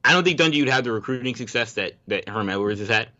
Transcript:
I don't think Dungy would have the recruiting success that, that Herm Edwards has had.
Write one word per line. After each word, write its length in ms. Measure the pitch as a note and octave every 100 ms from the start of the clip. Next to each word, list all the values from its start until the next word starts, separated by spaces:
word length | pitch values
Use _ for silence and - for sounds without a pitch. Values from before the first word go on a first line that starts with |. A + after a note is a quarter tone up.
I 80 | -
don't 100 | F3+
think 160 | F3+ D#3
Dungy 220 | E3 D3
would 80 | C3+
have 160 | C3
the 80 | A#2+
recruiting 420 | A2 G#2 B2+ B2+
success 380 | A#2+ A#2 A#2+ A#2
that, 200 | G#2 F#2+ - -
that 200 | G2+ -
Herm 220 | G#2+ G2
Edwards 300 | G2 G#2 G#2
has 100 | G#2
had. 180 | A2 A2+